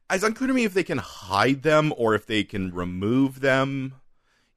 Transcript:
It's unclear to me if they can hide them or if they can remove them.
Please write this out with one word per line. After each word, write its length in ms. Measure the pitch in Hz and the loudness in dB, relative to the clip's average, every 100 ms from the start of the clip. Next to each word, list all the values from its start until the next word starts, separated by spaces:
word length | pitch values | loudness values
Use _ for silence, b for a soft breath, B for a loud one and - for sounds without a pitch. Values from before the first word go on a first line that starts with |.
| - | -4
It's 140 | 190 | 0
unclear 240 | 214 226 262 | 0 -2 0
to 40 | |
me 120 | 262 220 | 0 0
if 80 | |
they 100 | 185 | 0
can 140 | 175 143 | -2 -4
hide 640 | - - 95 98 120 139 | -6 -12 -2 2 4 2
them 300 | 156 151 151 147 | 2 4 2 2
or 180 | 113 107 | 2 2
if 100 | - | 0
they 180 | 107 | -2
can 300 | 101 101 92 | -2 -4 -6
remove 680 | 87 90 90 101 131 135 131 | -4 -6 -2 0 2 0 0
them. 540 | 135 131 139 139 131 131 - _ _ _ _ | 0 2 0 -4 -8 -12 -20 _ _ _ _